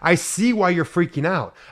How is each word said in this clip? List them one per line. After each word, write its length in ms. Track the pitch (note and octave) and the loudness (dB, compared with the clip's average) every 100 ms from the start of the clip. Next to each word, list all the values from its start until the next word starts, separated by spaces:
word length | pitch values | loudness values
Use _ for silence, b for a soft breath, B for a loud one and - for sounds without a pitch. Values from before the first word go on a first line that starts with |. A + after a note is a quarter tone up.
I 140 | E3 F3 | 0 0
see 360 | - - A#3 | 0 0 0
why 200 | A3 F3+ | 2 0
you're 120 | E3+ | 0
freaking 420 | D3+ F3 E3+ C#3+ D#3 | 0 0 0 -2 -2
out. 300 | F#3 G2 b b | -2 -4 b b